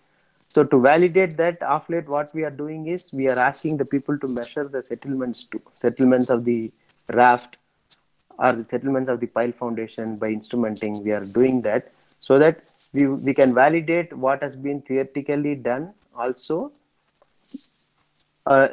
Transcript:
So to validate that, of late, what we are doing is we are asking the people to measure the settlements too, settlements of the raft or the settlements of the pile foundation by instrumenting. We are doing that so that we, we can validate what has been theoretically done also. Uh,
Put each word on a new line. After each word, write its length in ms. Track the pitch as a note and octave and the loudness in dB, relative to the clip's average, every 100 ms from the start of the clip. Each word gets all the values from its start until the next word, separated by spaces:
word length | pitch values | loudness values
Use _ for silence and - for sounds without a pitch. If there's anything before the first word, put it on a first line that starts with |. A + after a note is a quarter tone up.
| _ _ _ _ - | _ _ _ _ -2
So 160 | - D3 | 2 4
to 160 | C3+ | 6
validate 560 | B2 D#3+ F3+ E3+ F#3 D#3+ | 6 6 4 2 0 0
that, 260 | E3+ F3 | -2 -2
of 260 | - D3+ - | -2 -4 -2
late, 200 | E3 D3+ | -6 -4
what 260 | C#3+ D3 D#3+ | -6 -6 -6
we 80 | |
are 80 | D#3 | -8
doing 360 | C#3 D3+ D#3+ D#3 | -6 -10 -8 -8
is 220 | F3+ - | -8 -8
we 160 | C3+ C3 | -4 0
are 100 | B2+ | 2
asking 380 | B2+ C#3+ D#3 D3+ | 0 0 -4 -2
the 80 | C3 | -2
people 340 | C#3 C3+ C#3+ | -4 -2 -4
to 80 | C3+ | -4
measure 400 | A#2+ A#2+ - C#3+ | -6 -6 -8 -6
the 160 | C3+ | -6
settlements 600 | - A#2 C#3 C3 B2 A2+ - | -8 -10 -6 -6 -6 -8 -10
too, 160 | G#2+ _ _ | -14 _ _
settlements 540 | A#2+ A#2 C3 B2+ B2 | -2 2 4 4 2
of 140 | A#2+ | 0
the 300 | A#2+ A#2+ A2+ _ _ _ - | 0 -2 -4 _ _ _ -4
raft 420 | A2+ B2+ B2 - _ _ _ - - _ _ _ - | 4 6 6 0 _ _ _ -16 -16 _ _ _ 0
or 140 | B2+ | 0
the 140 | A#2 A2 | 0 -4
settlements 440 | B2 C3 C3+ C3 | -6 -2 -2 -2
of 120 | A#2+ | -4
the 60 | A#2 | -4
pile 260 | - A#2+ | -4 -4
foundation 640 | A#2 A#2+ A2+ A2 - A2 G#2+ | -4 -8 -6 -10 -10 -10 -6
by 160 | A2 | -6
instrumenting. 680 | G#2+ - A#2+ A2 G#2 G#2+ G#2 | -6 -6 -4 -4 -4 -6 -6
We 100 | G#2 | -4
are 120 | G#2 | -4
doing 380 | G2 G#2+ C3 B2+ | -2 2 2 2
that 320 | G#2+ A2+ - _ _ _ | 0 -2 -4 _ _ _
so 180 | - C#3 | 2 6
that 260 | D#3 D#3+ - - - | 6 2 -6 -20 -6
we, 140 | C#3 C#3 | 0 0
we 260 | C3+ B2+ | 0 -2
can 200 | C3+ C3+ | 2 4
validate 580 | A#2+ C#3+ E3 D#3+ E3+ E3+ | 6 4 4 0 -2 -2
what 320 | C3 C3 C3+ | -4 -2 -2
has 120 | C#3+ C3 | -4 -8
been 260 | C#3 C#3+ | -8 -8
theoretically 760 | - C3 C3+ C#3+ C3+ D3 D3 C#3+ | -4 -4 -2 -6 -4 -4 -2 -4
done 380 | A#2 B2+ E3+ - _ | -4 -4 -6 -14 _
also. 600 | - B2 B2+ - D#3+ C#4+ - _ _ _ _ _ _ - - - - _ _ _ _ _ _ - | -8 -6 -6 -6 -6 -6 -12 _ _ _ _ _ _ -18 -18 -18 -20 _ _ _ _ _ _ 2
Uh, 220 | C3+ C3+ | 4 4